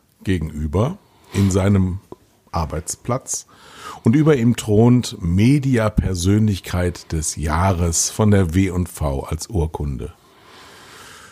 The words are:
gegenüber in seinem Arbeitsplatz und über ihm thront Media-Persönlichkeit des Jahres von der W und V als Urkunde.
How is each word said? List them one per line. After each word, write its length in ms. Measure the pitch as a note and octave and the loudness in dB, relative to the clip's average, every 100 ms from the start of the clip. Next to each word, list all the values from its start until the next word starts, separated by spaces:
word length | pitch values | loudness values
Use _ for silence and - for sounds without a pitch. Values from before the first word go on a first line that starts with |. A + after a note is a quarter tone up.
| _ _ | _ _
gegenüber 720 | - F#2+ D#2 D2+ D#2 E2 A#2+ G3 _ _ _ | -4 -4 -4 -6 -4 -2 -2 -4 _ _ _
in 180 | G2 G2 | 0 2
seinem 480 | F#2 F#2+ G2 F#2 F#2 - - _ _ _ | 2 4 4 2 -2 -10 -20 _ _ _
Arbeitsplatz 920 | - D#2 D2+ - - - B2 - - - - - - - - | -6 -6 -6 -8 -10 -6 -6 -6 -10 -12 -20 -20 -20 -18 -2
und 100 | - | 2
über 220 | C3 D3+ D3 | 4 4 4
ihm 180 | A#2 | 2
thront 600 | A#2 - G#2 A#2 B2 A2+ - | 0 2 4 6 4 0 -6
Media-Persönlichkeit 1900 | F2 F2+ A2+ D3 C3+ A#2+ G#2+ - F#2+ F#2 F2 G#2 A2 F#2+ - F2+ F2+ E2 - | -2 2 4 4 2 0 0 0 -2 0 2 2 2 0 -4 -4 -4 -4 -8
des 240 | E2 D2+ | -6 -6
Jahres 760 | - D#2 E2+ F#2+ F2 F2 E2 - | -6 -2 0 0 0 0 -2 -4
von 200 | - G#2+ | 0 2
der 240 | G2+ F#2 | 4 4
W 160 | E2 F#2+ | 2 0
und 180 | F2 F2+ | 0 -6
V 360 | - D2+ C2+ | -4 -4 -4
als 240 | - D#2+ - | -6 -8 -6
Urkunde. 640 | G2 D#2+ - D2 B1+ A#1+ - _ _ - - - - - - - - - | -4 -4 -4 -6 -8 -10 -14 _ _ -20 -20 -20 -20 -20 -20 -20 -20 -20